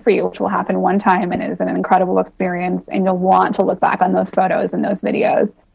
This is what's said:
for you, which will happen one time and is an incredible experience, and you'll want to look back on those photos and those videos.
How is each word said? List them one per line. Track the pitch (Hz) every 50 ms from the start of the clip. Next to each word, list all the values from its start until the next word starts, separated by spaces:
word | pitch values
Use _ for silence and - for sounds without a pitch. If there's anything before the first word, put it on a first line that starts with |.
| -
for | 233
you, | 185 - 180 185
which | - -
will | 190 185
happen | 196 180 190 - 185 185
one | 185 180 185 202
time | - - 185 - 190 180
and | 175 180
is | - - 180 -
an | 185 185
incredible | 180 185 190 - 190 180 185 180 190 190
experience, | 185 - - - 190 180 175 175 180 180 185 185 - -
and | - 202 185
you'll | 185 185
want | 180 185 190 185 185 190 185 -
to | -
look | 190 190 190 -
back | 175 - - -
on | 180 185
those | 185 185 190 -
photos | - 185 185 180 165 156 151 180 -
and | 180 -
those | 202 208 -
videos. | - 208 214 196 202 - - - 214 208 - _ _ _